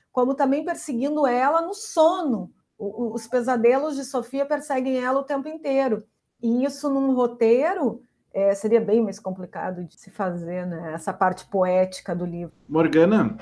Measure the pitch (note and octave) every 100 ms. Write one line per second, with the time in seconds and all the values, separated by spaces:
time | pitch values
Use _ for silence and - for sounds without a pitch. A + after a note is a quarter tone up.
0 | _ B3+ B3+ C#4 C4+ C#4+ D#4 E4 - A#3
1 | C#4 D4+ C#4 B3 C4+ D#4+ E4+ G4+ - E4+
2 | D#4+ F#4 D#4 G#3+ F3+ _ _ - G3 -
3 | A#3+ A3 - B3+ A#3+ B3 A#3 C4+ D4+ C#4
4 | C4+ B3+ A#3+ C4+ C#4+ D4 - C4 C4 B3+
5 | B3+ C4+ C4+ C#4 C#4+ D#4 D#4 C4+ C4+ G#3
6 | - _ _ _ A#3 A#3+ C#4 C#4 D4 C4+
7 | C4+ B3+ A#3+ A#3+ A3+ A#3+ D#4 F#4+ C4 -
8 | _ _ _ - G3 G3+ G#3+ A3+ F#3+ A3+
9 | G#3+ F#3 F#3+ F#3 F3+ E3+ E3+ F3+ F3 _
10 | - - F#3+ F3 E3+ F3+ F3+ E3 E3 D#3
11 | - F#3+ F#3 F3+ - G3 F#3 F#3 F#3 F#3
12 | - F3 F3 E3+ F3 _ - D3+ D#3+ D3+
13 | F3 G#3+ A#2 -